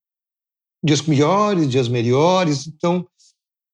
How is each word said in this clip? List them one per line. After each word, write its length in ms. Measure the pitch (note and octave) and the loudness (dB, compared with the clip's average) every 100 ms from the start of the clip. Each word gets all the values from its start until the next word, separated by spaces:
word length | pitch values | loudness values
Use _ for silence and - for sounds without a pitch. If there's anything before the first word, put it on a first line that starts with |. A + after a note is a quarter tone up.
| _ _ _ _ _ _ _ _ | _ _ _ _ _ _ _ _
dias 180 | D3+ C#3+ | 0 0
melhores, 680 | D#3+ C#3 D3 G3 G#3 F#3+ D3 | 0 0 2 2 0 0 0
dias 180 | B2+ A#2+ | 0 -2
melhores. 800 | B2 A#2 C3 E3 F#3 F3+ C#3 D#3+ | -2 0 2 2 2 0 -4 -8
Então, 400 | - F3 F3+ F3 _ _ _ _ _ _ | -6 -2 -2 -6 _ _ _ _ _ _